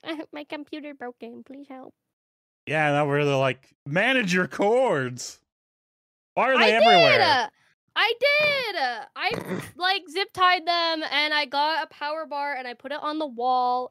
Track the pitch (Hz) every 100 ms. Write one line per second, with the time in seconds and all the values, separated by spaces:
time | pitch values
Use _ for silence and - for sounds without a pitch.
0 | - 311 302 294 294 302 294 302 294 285
1 | 247 247 226 240 233 269 285 262 262 _
2 | _ _ _ _ _ _ - 151 151 143
3 | 147 143 147 135 135 127 _ _ - 160
4 | 226 262 202 185 175 - 202 240 262 156
5 | 127 123 - - _ _ _ _ _ _
6 | _ _ _ - 233 262 427 - 330 494
7 | 659 539 349 269 220 - _ _ _ -
8 | 415 466 554 587 605 571 466 359 254 226
9 | - - 349 466 - 180 - - 359 392
10 | 349 311 392 - 359 359 320 349 330 320
11 | 311 277 302 302 294 285 302 320 - -
12 | 294 311 302 285 285 262 254 233 262 294
13 | 302 311 302 233 254 254 247 247 254